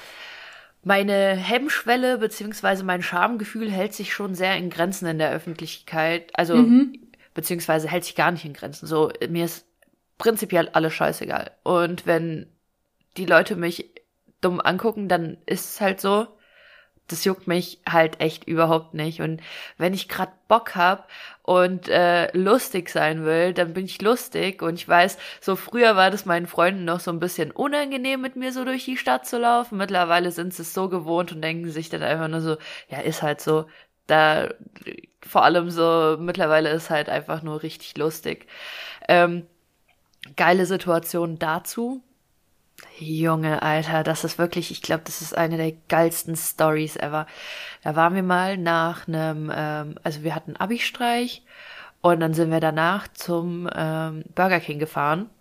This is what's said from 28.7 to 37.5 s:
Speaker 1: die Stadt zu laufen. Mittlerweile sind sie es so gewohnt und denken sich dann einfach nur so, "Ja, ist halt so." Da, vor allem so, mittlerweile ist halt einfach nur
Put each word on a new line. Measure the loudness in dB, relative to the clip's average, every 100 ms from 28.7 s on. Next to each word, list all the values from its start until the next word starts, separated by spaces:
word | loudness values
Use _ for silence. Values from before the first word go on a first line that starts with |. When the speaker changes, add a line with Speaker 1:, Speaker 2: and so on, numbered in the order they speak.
| -4 -6
Speaker 1:
die | -4
Stadt | -2 -2 -2
zu | 0
laufen. | 2 2 0 -4
Mittlerweile | -2 0 4 4 2
sind | -2 -6
sie | -8
es | -8
so | -4 -2
gewohnt | -4 -2 -2 -2
und | -4
denken | -6 -6 -6
sich | -8 -8
dann | -4
einfach | -2 -2 -2
nur | -2
so, | -2 -4 -6 -18 -12
"Ja, | -6
ist | -6 -2
halt | -4 -2
so." | 0 0 -2 -10 _ _ 2
Da, | 6 6 4 0 -6 -16 -18 -16 -16 -18 _ 0
vor | 6
allem | 6 6 2
so, | 2 4 4 4 2
mittlerweile | -2 0 4 4 4
ist | 0 -2
halt | -2 0
einfach | -4 -4 -6
nur | -6